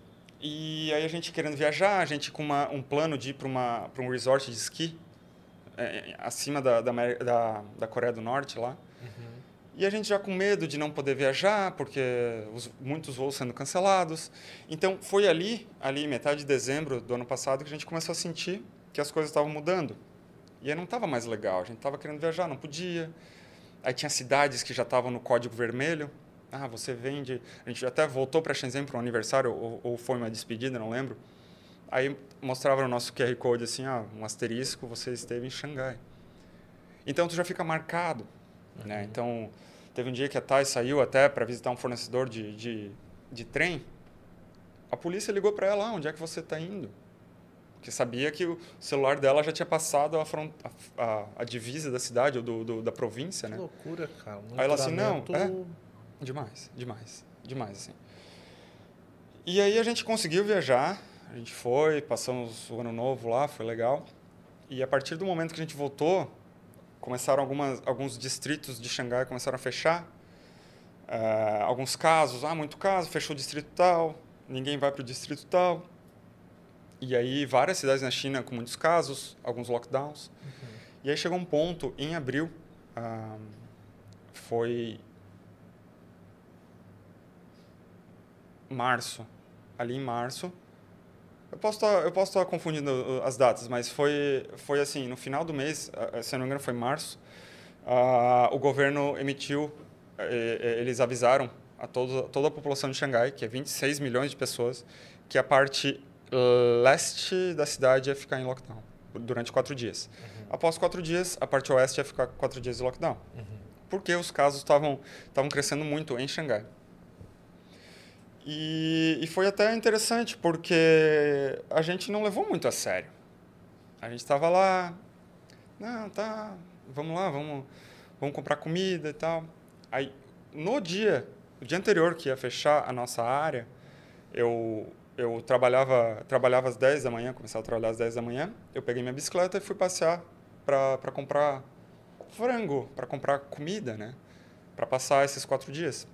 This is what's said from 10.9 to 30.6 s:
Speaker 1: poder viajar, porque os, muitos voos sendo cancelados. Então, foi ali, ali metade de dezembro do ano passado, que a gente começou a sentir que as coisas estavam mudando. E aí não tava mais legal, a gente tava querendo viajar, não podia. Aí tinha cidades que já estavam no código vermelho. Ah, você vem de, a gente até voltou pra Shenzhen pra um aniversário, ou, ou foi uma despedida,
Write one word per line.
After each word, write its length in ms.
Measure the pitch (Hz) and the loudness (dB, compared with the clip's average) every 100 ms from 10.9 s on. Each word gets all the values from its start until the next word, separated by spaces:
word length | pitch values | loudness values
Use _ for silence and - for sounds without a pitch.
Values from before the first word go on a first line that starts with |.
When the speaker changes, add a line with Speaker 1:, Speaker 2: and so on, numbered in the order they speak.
Speaker 1:
poder 240 | 151 135 131 | -2 -2 2
viajar, 560 | 139 135 190 208 190 | 2 4 2 4 0
porque 280 | 165 139 143 127 123 120 113 107 | -2 -6 -2 0 2 0 -2 -8
os, 160 | 117 117 - | -10 -12 -12
muitos 360 | 131 151 143 127 | -6 -6 -6 -4
voos 180 | 135 | -4
sendo 180 | 135 127 | -4 -6
cancelados. 800 | 117 139 185 196 190 175 160 - - - - - | -6 -4 0 4 4 2 -2 -10 -16 -20 -20 -12
Então, 300 | 160 190 190 | 0 0 0
foi 260 | - 196 202 | 0 4 6
ali, 420 | 165 190 226 - - | 6 2 -4 -8 -6
ali 260 | 139 139 151 | -4 -2 -2
metade 340 | 123 147 147 | -2 0 -2
de 60 | 139 | 2
dezembro 540 | 135 117 143 156 127 | 2 2 -2 -2 -4
do 140 | 110 | -2
ano 100 | 123 123 | -4 -2
passado, 380 | 127 - 135 | -4 0 -2
que 60 | 147 | -2
a 20 | |
gente 140 | 147 - | -10 -6
começou 260 | 165 160 | -6 -4
a 20 | |
sentir 500 | 165 175 165 - 190 - - - | -4 -6 -6 -6 -6 -10 -20 -10
que 80 | - | -4
as 100 | 147 | -2
coisas 200 | 160 151 | 0 0
estavam 180 | 151 147 | 2 2
mudando. 480 | 151 147 185 139 104 - - - - - - | 0 -2 0 -2 -6 -16 -20 -20 -20 -20 -10
E 100 | 131 | -6
aí 60 | 151 | -4
não 100 | 175 | -4
tava 200 | 247 208 | -4 -2
mais 160 | 127 | -2
legal, 380 | 117 110 107 92 | -2 -2 0 0
a 20 | |
gente 140 | 90 117 | -2 -6
tava 200 | 139 139 | -6 -6
querendo 220 | 147 151 | -10 -4
viajar, 260 | 165 160 170 | -4 -2 -4
não 100 | 135 | -4
podia. 540 | 156 143 180 170 160 - - - - - - - | -10 -8 -6 -4 -6 -10 -20 -20 -20 -20 -20 -8
Aí 100 | - | -4
tinha 180 | 127 151 | -4 -2
cidades 520 | - 127 135 143 123 | -4 2 4 4 2
que 100 | - | -6
já 120 | 127 | -4
estavam 260 | 117 127 123 | 0 0 0
no 80 | 123 | -4
código 360 | - 120 120 | 2 2 2
vermelho. 540 | 110 117 120 147 165 147 - - - - | -2 -2 0 -2 -2 -6 -12 -20 -20 -16
Ah, 160 | 139 135 | -10 -10
você 240 | 113 - | -8 -8
vem 300 | 120 127 143 | -6 -6 -6
de, 180 | 131 123 - - | -6 -8 -10 -16
a 40 | - | -12
gente 140 | 120 | -6
até 220 | 127 123 156 | -2 2 0
voltou 340 | 131 131 165 | 2 0 0
pra 100 | 165 | 0
Shenzhen 300 | 139 131 131 | -2 -4 -4
pra 140 | 139 123 | -4 -4
um 20 | |
aniversário, 520 | 120 117 107 135 127 | -2 -2 2 2 2
ou, 280 | 78 113 113 | -2 -6 -6
ou 140 | 123 120 | -6 -6
foi 220 | - 127 | -4 -4
uma 120 | 113 | -4
despedida, 480 | 110 - 110 | -8 -8 -6